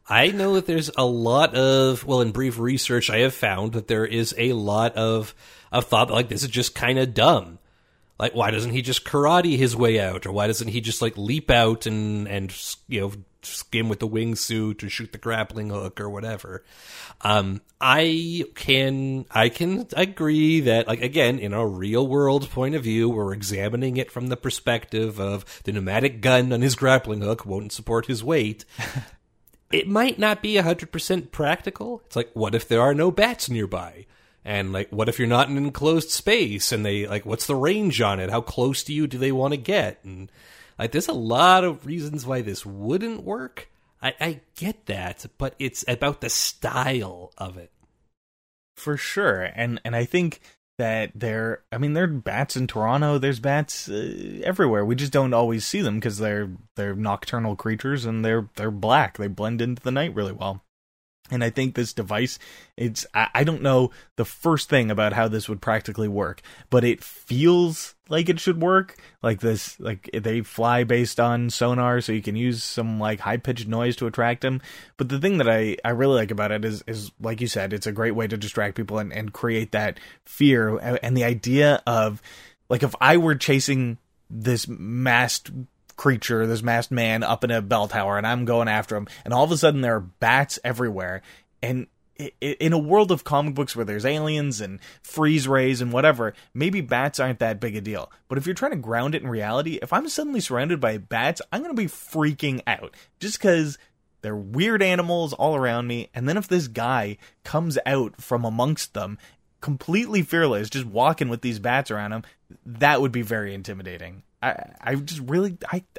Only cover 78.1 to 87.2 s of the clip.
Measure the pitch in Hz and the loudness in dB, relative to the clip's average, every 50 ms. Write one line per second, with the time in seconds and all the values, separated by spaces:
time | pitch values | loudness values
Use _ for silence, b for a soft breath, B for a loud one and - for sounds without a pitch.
78.1 | 104 113 110 101 113 107 104 104 - 113 104 104 95 - 110 107 107 107 104 98 | 0 0 -2 -2 -4 -4 -6 -6 -2 -2 -2 -2 -2 -4 -6 -4 -4 -4 -4 -4
79.1 | - 107 107 104 - - - 120 113 110 113 - - 104 107 101 - B B B | -6 -8 -8 -8 -8 -4 -2 -2 0 0 -2 -2 -2 -2 -2 -2 -4 B B B
80.1 | B B _ - - - 143 143 131 117 110 110 107 - - 120 123 - - 120 | B B _ -20 0 6 6 8 8 8 4 2 0 -2 -2 -2 -2 -2 0 0
81.1 | 127 123 120 120 123 107 - 120 127 143 147 147 143 - - 120 120 113 110 107 | 0 2 2 2 0 0 0 2 4 6 6 6 6 4 2 2 2 2 2 2
82.1 | 104 107 B B B B B B B B _ _ 127 117 139 123 - - 131 135 | 0 -6 B B B B B B B B _ _ 0 2 2 0 2 4 6 8
83.1 | 165 175 165 160 147 131 - - 139 135 - - 139 131 127 120 117 - _ _ | 8 8 6 4 2 2 2 2 2 2 2 0 0 0 0 -2 -4 -8 _ _
84.1 | _ _ _ _ 110 110 110 123 123 113 - - 117 - 85 104 117 123 131 131 | _ _ _ _ -12 -4 0 0 0 0 -2 -6 -10 -10 -8 -6 -4 -2 2 4
85.1 | 120 120 123 120 - - - - - 131 123 - _ _ _ _ - - - 143 | 4 4 4 2 0 -6 -6 -10 -12 -12 -14 -14 _ _ _ _ -16 0 2 2
86.1 | 131 110 - - 120 110 113 113 117 110 113 120 117 117 117 - 131 120 117 110 | 2 2 0 0 0 0 2 0 0 0 0 2 2 0 0 0 0 0 2 2
87.1 | 110 113 | 2 0